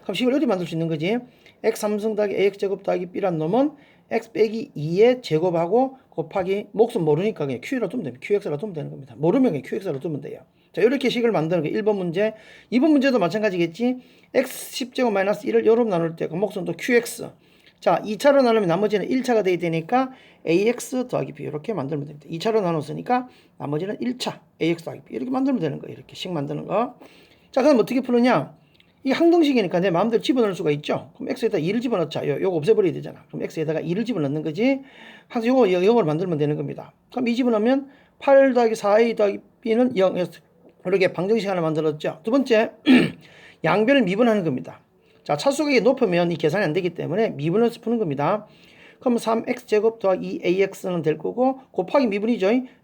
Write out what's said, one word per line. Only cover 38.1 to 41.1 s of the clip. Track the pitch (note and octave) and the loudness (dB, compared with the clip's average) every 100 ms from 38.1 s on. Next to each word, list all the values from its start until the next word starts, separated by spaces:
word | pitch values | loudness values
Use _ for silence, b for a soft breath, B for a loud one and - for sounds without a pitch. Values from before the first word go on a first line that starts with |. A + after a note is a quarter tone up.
| _ | _
팔 | - C4+ C4+ | 6 6 6
더하기 | A#3+ A#3 | 4 2
사 | A3 G3+ G#3+ | 2 2 4
A | A#3 A3 | 4 2
더하기 | G3+ G#3 - _ | 0 -2 -10 _
B는 | A3+ A3 B3 F#3 | -2 2 2 2
영. | F#3 F3+ F3 - _ _ - _ | 2 2 -4 -8 _ _ -20 _
이렇게 | F3+ F#3+ F3+ | -2 2 2